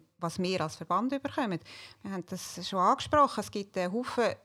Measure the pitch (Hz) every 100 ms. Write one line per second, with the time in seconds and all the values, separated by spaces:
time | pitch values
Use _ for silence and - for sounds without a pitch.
0 | _ _ 170 - 185 185 156 - 165 180
1 | 247 277 285 - 233 170 - - - -
2 | - 190 170 185 - - 180 190 190 269
3 | - 302 277 - - 208 196 185 180 214
4 | 247 - 208 -